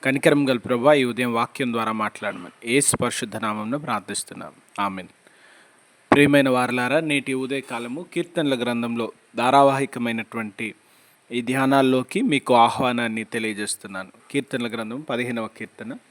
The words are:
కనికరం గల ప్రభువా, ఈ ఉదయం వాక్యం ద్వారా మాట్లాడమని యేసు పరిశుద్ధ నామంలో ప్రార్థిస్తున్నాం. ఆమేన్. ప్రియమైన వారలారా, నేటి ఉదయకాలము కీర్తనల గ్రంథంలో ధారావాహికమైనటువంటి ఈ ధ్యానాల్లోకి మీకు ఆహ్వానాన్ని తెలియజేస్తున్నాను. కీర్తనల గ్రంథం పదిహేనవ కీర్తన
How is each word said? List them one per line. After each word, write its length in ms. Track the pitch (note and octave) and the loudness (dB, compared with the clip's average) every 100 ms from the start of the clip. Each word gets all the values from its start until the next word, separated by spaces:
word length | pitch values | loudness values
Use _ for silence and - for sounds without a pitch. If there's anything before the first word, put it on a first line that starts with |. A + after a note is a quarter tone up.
కనికరం 460 | C3+ C3+ D#3+ D3 C#3 | 0 2 4 4 2
గల 80 | B2 | 0
ప్రభువా, 360 | - B2 C3 | 0 2 4
ఈ 100 | D3+ | 4
ఉదయం 300 | B2 A2+ B2 | 2 0 -2
వాక్యం 400 | A2+ A2 - C3 | 0 -4 -4 -4
ద్వారా 180 | A#2 A2 | -2 -2
మాట్లాడమని 800 | A2 G#2 - G#2 F#2+ F2+ _ A#2 | -2 -4 -4 -8 -6 -14 _ 0
యేసు 260 | C3 C3+ - | 2 2 0
పరిశుద్ధ 400 | B2 - A2+ G#2 | -2 -4 -8 -6
నామంలో 400 | A2 G#2+ G#2+ C#3 | -4 -4 -4 -6
ప్రార్థిస్తున్నాం. 760 | D3 A2 - G2+ - G2 E2 - _ - | -4 -6 -6 -10 -10 -14 -16 -18 _ -6
ఆమేన్. 280 | G2+ F#2+ F2+ _ _ _ - - _ _ _ _ _ | -4 -4 -14 _ _ _ -20 -20 _ _ _ _ _
ప్రియమైన 380 | C#3+ C#3+ C#3+ C3+ | 6 6 6 4
వారలారా, 500 | B2+ B2 B2 B2 C#3+ | 2 0 0 0 0
నేటి 340 | D#3+ C#3+ C3 | 0 -2 -2
ఉదయకాలము 720 | C3 C3 C#3 - A#2+ A#2+ C#3 F3 | -4 -4 -6 -6 -10 -8 -10 -8
కీర్తనల 480 | E3+ E3+ - D3 B2+ | -8 -6 -2 0 0
గ్రంథంలో 500 | A#2+ A#2+ A#2+ A#2 A2+ - _ - | -2 -2 -2 -4 -6 -8 _ -2
ధారావాహికమైనటువంటి 1400 | B2 C#3 C#3 C3+ C#3 C3 A#2 A2+ A2 A#2+ A2 G2+ A2+ - _ _ _ _ _ | 4 6 6 4 -2 -4 -4 -4 -6 -8 -8 -8 -10 -10 _ _ _ _ _
ఈ 100 | A#2+ | -6
ధ్యానాల్లోకి 800 | A#2 C3 C3+ C#3 C3 C3 B2 F#3+ | -2 0 4 4 6 2 0 -2
మీకు 320 | B3 C#3+ - | 0 0 4
ఆహ్వానాన్ని 680 | A#2+ A#2 B2+ C3 A#2+ A#2 A2 | 6 6 4 -2 0 -2 -4
తెలియజేస్తున్నాను. 840 | G#2+ A#2 A2 G2+ G#2 - G#2 F#2+ F#2+ - _ | -6 -6 -4 -6 -8 -8 -10 -12 -14 -18 _
కీర్తనల 360 | C#3+ B2+ C3 A#2+ | -6 -4 -6 -6
గ్రంథం 340 | A2+ A2 B2 | -6 -8 -10
పదిహేనవ 460 | D#3 A#2+ B2 A#2 A2 | -6 -6 -4 -4 -6
కీర్తన 500 | - G#2 - A2 F#3 _ | -10 -16 -14 -14 -14 _